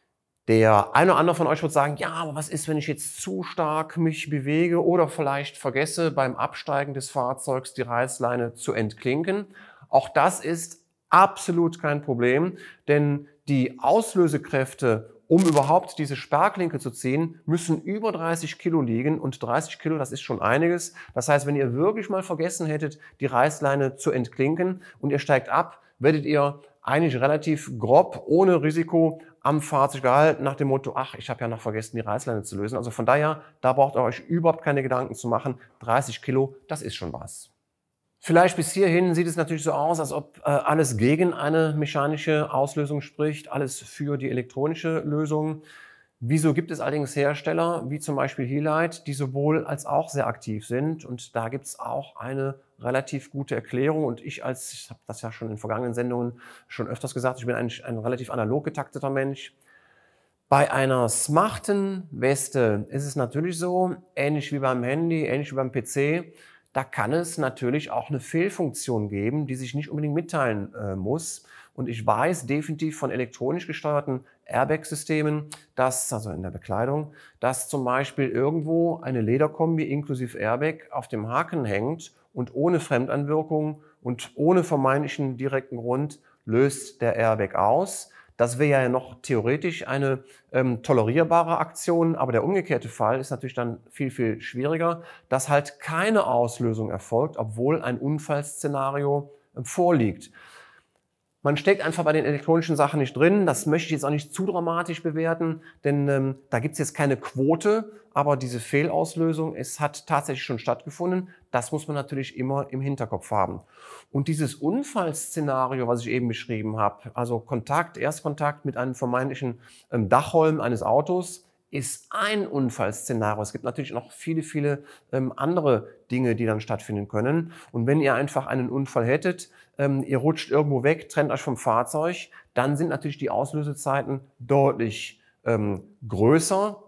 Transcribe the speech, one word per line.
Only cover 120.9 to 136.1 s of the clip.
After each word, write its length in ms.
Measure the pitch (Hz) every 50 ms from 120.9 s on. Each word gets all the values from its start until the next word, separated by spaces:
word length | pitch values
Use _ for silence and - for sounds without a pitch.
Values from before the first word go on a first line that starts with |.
| 113 139 147 185 180 180 175 175 - - _ _ _ _ _ -
ist 360 | - 143 131 - - - - -
ein 360 | - 208 220 208 220 208 190
Unfallszenario. 960 | - - 139 135 120 - - 113 98 113 - - - 123 113 107 104 104 104 107
Es 100 | - -
gibt 120 | - -
natürlich 280 | 127 120 - 135 - -
noch 200 | 117 - - -
viele, 300 | - - 160 165 160 156
viele, 420 | 156 - 151 143 147 143 139 143 - - - _ - -
ähm, 200 | 135 131 131 -
andere 520 | - 135 156 175 180 156 143 123 104 - - - - _ -
Dinge, 260 | 123 127 131 120 113
die 100 | 110 120
dann 140 | 110 107 107
stattfinden 480 | 107 - 113 104 - - 107 101 101 98
können. 440 | - 107 110 131 151 165 165 165 - - - - -
Und 160 | 120 113 123
wenn 120 | 143 160
ihr 140 | 147 135 127
einfach 320 | 117 143 143 - 143 135
einen 240 | - - 135 123 120
Unfall 340 | 123 139 139 - - 135 113
hättet, 460 | 117 131 151 - 185 175 - - - _ - - _ _
ähm, 280 | - 139 143 139 135 -
ihr 120 | - 139 123
rutscht 340 | 127 156 160 160 - - 135
irgendwo 320 | 147 151 147 139 127 120
weg, 240 | 143 160 160 - -
trennt 240 | - 151 147 143 131
euch 100 | 131 -
vom 140 | 147 127
Fahrzeug, 720 | - - 131 110 117 123 - - 151 156 170 180 170 - - - - - _ -
dann 220 | 120 127 139 147
sind 140 | 139 165 165
natürlich 280 | 135 135 - 151 143 147
die 120 | 139 -
Auslösezeiten 920 | - 110 139 - - 151 147 147 139 - - 143 135 139 - 143 139 135 - _ _ -
deutlich, 800 | 123 120 139 143 139 139 131 - 117 113 107 - - - - _ _ _ _ _ -
ähm, 380 | 117 117 107 107 104 101 92 - - - - -
größer, 760 | 110